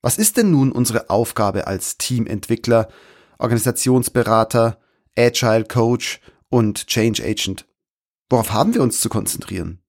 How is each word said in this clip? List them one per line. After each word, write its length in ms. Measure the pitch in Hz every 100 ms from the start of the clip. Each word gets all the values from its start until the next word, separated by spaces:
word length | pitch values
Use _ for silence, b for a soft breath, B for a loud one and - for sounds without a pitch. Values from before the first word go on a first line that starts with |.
Was 160 | 123 -
ist 200 | 214 -
denn 120 | 214
nun 220 | 151 135
unsere 380 | - 120 113 -
Aufgabe 580 | 101 117 - 104 98 -
als 300 | 98 - -
Teamentwickler, 880 | - 123 113 110 - 117 - 117 110 B B B B B
Organisationsberater, 1400 | 120 117 123 120 127 127 120 123 113 110 113 120 117 - _ _ _ -
Agile 480 | 120 120 120 113 107
Coach 560 | 123 117 120 - - b b b
und 400 | 123 107 101 -
Change 340 | - 113 107
Agent? 460 | - 107 - 92 - _ _ _ _ _ _
Worauf 240 | 123 107
haben 200 | 104 196
wir 80 | 233
uns 200 | 143 -
zu 80 | 170
konzentrieren? 720 | 113 - - - 92 82 90